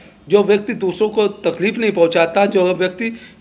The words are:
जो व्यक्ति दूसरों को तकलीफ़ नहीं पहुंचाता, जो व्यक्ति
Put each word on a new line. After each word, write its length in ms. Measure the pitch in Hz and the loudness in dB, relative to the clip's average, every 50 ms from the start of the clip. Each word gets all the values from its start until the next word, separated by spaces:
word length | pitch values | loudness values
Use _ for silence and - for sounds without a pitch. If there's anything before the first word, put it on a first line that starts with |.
| - - - - - - | -20 -20 -20 -20 -4 2
जो 140 | 175 208 202 | 2 2 4
व्यक्ति 300 | 190 208 202 208 226 233 | 4 2 0 0 -2 -6
दूसरों 340 | - 196 185 196 - 214 214 | -4 -4 -4 -2 -2 -2 -2
को 180 | 208 220 208 196 | 0 0 0 0
तकलीफ़ 520 | 202 - - 175 160 - 170 214 - 233 | -2 -4 -6 -4 -4 -2 -2 -4 -2 -2
नहीं 120 | 226 214 | -2 -2
पहुंचाता, 540 | 190 180 170 165 170 180 165 165 - 196 202 202 | 2 2 2 2 4 2 0 2 2 0 0 2
जो 260 | 196 196 180 180 180 | 2 2 2 0 0
व्यक्ति 380 | 165 185 180 185 - 233 226 226 - - - - - | -2 -2 -4 -4 -6 -8 -8 -8 -10 -16 -20 -20 -16